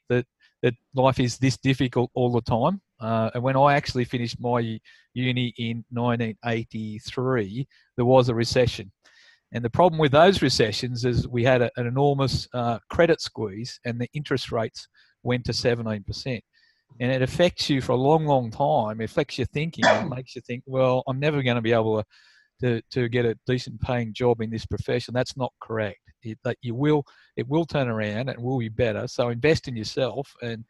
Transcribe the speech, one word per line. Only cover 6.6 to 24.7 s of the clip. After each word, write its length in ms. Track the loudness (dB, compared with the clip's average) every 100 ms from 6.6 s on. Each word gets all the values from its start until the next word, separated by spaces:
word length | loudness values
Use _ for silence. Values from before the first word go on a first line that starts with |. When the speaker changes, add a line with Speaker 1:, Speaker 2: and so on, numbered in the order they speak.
| -4 -8 -8 -10 -8 -4 0 0 -2 -6 -10 _ _ -2
Speaker 1:
there 100 | 6
was 220 | 6 6
a 80 | 0
recession. 560 | 2 2 2 -2 -14 _ _ _ _ _ _
And 100 | -6
the 60 | -2
problem 280 | 4 4 4
with 140 | 4
those 300 | 8 8 6
recessions 640 | 2 2 0 0 -6 -2 0
is 200 | 0 0
we 200 | 0 4
had 160 | 4
a, 100 | 2 -2
an 100 | -4
enormous, 640 | 0 2 2 0 -2 -4
uh, 260 | -4 -4 -4 -4
credit 320 | 2 4 2
squeeze 580 | -2 -6 -6 -6 -12 -10 -8
and 120 | -6
the 120 | -6
interest 380 | -8 -4 -4 -2
rates 380 | -4 -4 -8 -20 _ _ _
went 220 | -4 -2 -2
to 80 |
seventeen 500 | -2 0 0 -2 -6
percent. 400 | -8 -10 -8 -8 -10 _ _ _ _ -6
And 120 | -2
it 100 | 0
affects 480 | 0 2 2 2 0
you 120 | 0
for 100 | 2
a 60 | 2
long, 280 | 4 4 4
long 240 | 0 0
time. 500 | -2 0 0 -2 -4
It 40 | -4
affects 320 | -2 -4 -4
your 100 | -4
thinking 380 | -4 -6 0 2
and 240 | 2 0
Speaker 2:
<clears throat> 60 | -8
Speaker 1:
makes 200 | -12 -16
you 60 |
think, 220 | -10 -10 -4
"Well, 380 | 2 2 2 -2
I'm 120 | -2
never 240 | 0 0
gonna 180 | 0 0
be 120 | 2
able 280 | 2 4 0
to, 40 | -2 _ _ _ _ _
to, 200 | -2 -2 -4
to 180 | -2 0
get 160 | 2 0
a 120 | -2 -2
decent 360 | -2 -4 -8
paying 320 | -4 -2 -4
job 280 | 0 0 0
in 80 | -2
this 160 | -6
profession." 480 | -6